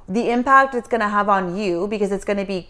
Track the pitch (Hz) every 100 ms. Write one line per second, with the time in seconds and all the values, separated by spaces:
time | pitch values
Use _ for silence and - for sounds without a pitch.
0 | - 196 226 240 247 269 269 254 226 240
1 | 208 208 202 196 185 180 208 170 202 208
2 | 196 196 - 202 135 190